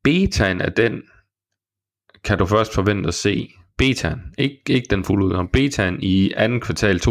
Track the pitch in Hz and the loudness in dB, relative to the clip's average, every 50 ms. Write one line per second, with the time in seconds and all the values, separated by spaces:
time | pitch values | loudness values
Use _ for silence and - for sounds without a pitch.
0 | - 135 156 185 190 190 - - 107 95 92 90 - 92 90 - 110 113 104 - | 0 2 2 2 2 0 2 0 0 0 0 0 -2 -2 0 0 0 0 0 -4
1 | - _ _ _ _ _ _ _ _ _ _ _ _ _ _ _ _ _ _ _ | -10 _ _ _ _ _ _ _ _ _ _ _ _ _ _ _ _ _ _ _
2 | _ _ _ _ - - 107 - 98 87 104 110 110 - - - 92 101 104 101 | _ _ _ _ -4 -2 0 0 2 2 2 2 0 0 -2 0 0 0 0 0
3 | 90 - - - - 101 101 - - - _ - _ _ _ - 131 131 127 - | -2 -4 -4 -2 -2 -2 -2 -2 -4 -8 _ -20 _ _ _ 0 0 2 2 0
4 | - 82 78 123 90 - - - - 139 139 - _ - 135 131 120 - 101 98 | -2 -4 -6 -6 -10 -12 -6 -4 -4 -4 -4 -8 _ -2 -2 -2 0 0 -2 -2
5 | 95 - 101 101 98 95 90 92 92 90 - 127 135 143 143 - 101 92 90 - | 0 0 0 2 2 0 0 -2 -2 0 2 2 2 0 0 -2 -2 -2 -2 -2
6 | - 98 92 95 95 - - - 107 113 120 120 - - 87 - - 104 98 90 | 0 2 2 4 2 2 2 0 0 0 0 -2 -4 -4 -4 0 0 0 0 2
7 | - - | 2 2